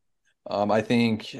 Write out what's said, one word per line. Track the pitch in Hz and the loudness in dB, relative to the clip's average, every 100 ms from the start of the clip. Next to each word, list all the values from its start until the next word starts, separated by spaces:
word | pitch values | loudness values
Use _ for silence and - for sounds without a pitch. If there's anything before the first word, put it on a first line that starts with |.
| _ _ _ _ - | _ _ _ _ -6
Um, | 98 101 | -2 2
I | 107 | 0
think | 110 120 117 107 - 131 | 2 2 2 0 -6 -8